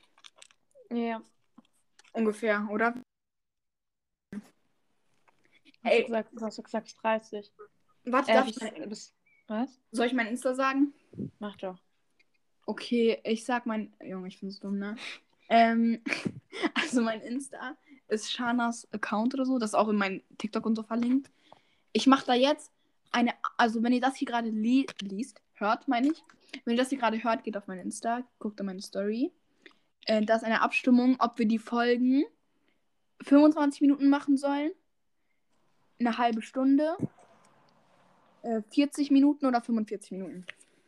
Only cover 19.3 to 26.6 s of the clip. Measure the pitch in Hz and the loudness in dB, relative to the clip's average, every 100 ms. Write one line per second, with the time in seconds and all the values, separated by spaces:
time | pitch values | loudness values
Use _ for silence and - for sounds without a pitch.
19.3 | 269 254 262 214 - 220 202 196 190 - | -2 0 0 0 2 2 2 0 -4 -10
20.3 | - 214 226 226 226 220 233 240 269 - | -10 -6 -4 -2 -2 -2 -2 0 0 -2
21.3 | _ _ - _ _ _ 220 262 269 - | _ _ -20 _ _ _ 2 6 4 4
22.3 | 247 269 302 - _ _ _ _ 240 240 | 2 4 0 -6 _ _ _ _ 0 0
23.3 | - - - 233 226 240 247 262 269 262 | -2 -6 0 0 2 2 2 2 0 -4
24.3 | 233 226 214 220 262 262 - 196 190 269 | -2 -2 -2 2 2 0 -6 -10 -8 -10
25.3 | - _ - 208 233 - 240 277 330 _ | -12 _ -4 -2 -2 0 0 0 -2 _
26.3 | - _ 285 | -20 _ -10